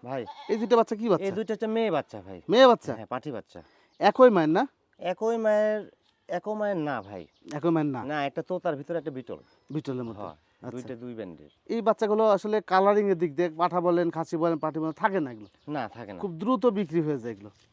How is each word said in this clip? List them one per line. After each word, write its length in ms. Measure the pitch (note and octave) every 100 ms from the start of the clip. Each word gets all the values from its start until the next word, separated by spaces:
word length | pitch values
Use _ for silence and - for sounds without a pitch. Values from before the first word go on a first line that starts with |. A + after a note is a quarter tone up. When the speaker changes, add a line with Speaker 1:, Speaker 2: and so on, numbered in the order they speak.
Speaker 1:
ভাই। 200 | B2 C3+ A2 - -
Speaker 2:
এই 80 | G#3+
দুইটা 180 | A3 A#3
বাচ্চা 160 | A3
কি 140 | G#3+ A3+
বাচ্চা? 160 | E3
Speaker 1:
এই 60 | G3
দুইটা 200 | F#3 A3+
হচ্ছে 140 | G#3+ A3
মেয়ে 240 | A3+ A3
বাচ্চা 260 | D3+ - G#2+ F#2
ভাই। 140 | F2+ -
Speaker 2:
মেয়ে 180 | A3 C4
বাচ্চা? 260 | A3+ -
Speaker 1:
হ্যাঁ, 160 | A2+ G#2
পাঠি 180 | B2 D3+
বাচ্চা। 280 | A2 - F2 - _ _ -
Speaker 2:
একই 300 | F#3 A#3 B3+
মায়ের 220 | F#3+ D#3 F3+
না? 60 | C4+ _ _ -
Speaker 1:
একই 380 | F3 F#3 A3 A#3
মায়ের, 440 | A3 G#3 G#3+ G#3+ - _ _ _ - F3+
একই 180 | G#3 G#3+
মায়ের 180 | G#3 F3+
না 180 | D3 B2 G2
ভাই। 160 | G2 D2+ _ - C#3+
Speaker 2:
একই 120 | E3
মায়ের 200 | D#3+ D3
না? 60 | B2+ B2+
Speaker 1:
না, 60 | D3+
একটা 160 | C#3 - D#3+
তোতার 260 | F3+ F3 C#3
ভিতরে, 180 | C#3+ E3
একটা 140 | D3+
বিটল। 280 | C3 B2 D#2+ _ _ -
Speaker 2:
বিটলের 360 | D3 C#3 B2+ A#2
মতো। 100 | G#2
Speaker 1:
হ্যাঁ, 100 | F#2+
Speaker 2:
আচ্ছা। 400 | D2+ _ _ B2
Speaker 1:
দুইটা 240 | B2 A#2+
দুই 180 | A#2 B2 A2+
ব্যান্ডের। 320 | F#2 D2+ D2 _ -
Speaker 2:
এই 80 | A3+
বাচ্চাগুলো 420 | A3 G#3 G#3+ G#3+ A3
আসলে 220 | G3 G#3+ G#3+ -
কালারিং 340 | F#3+ G3 G#3 G3+
এর 80 | F3
দিক 100 | E3
দিয়ে 140 | C#3+ F3 D#3
পাঠা 180 | F3 F3+ F3
বলেন, 200 | F3 E3+
খাসি 200 | D#3 D#3+ E3
বলেন, 200 | E3+ D#3+
পাঠি 220 | D#3 D3+
বলেন, 120 | D#3+
থাকে 280 | - G#3 F#3+
না 100 | C3+
এগুলো? 180 | A2 G2+ _ -
Speaker 1:
না, 160 | D3 A2
থাকে 260 | A#2 G#2
না। 60 | F#2
Speaker 2:
খুব 120 | G3 D#3+
দ্রুত 220 | A#3+ B3
বিক্রি 360 | B3 G3 E3 E3
হয়ে 160 | D3+ C#3
যায় 160 | A#2
এগুলো। 160 | G2+ G2+ _ _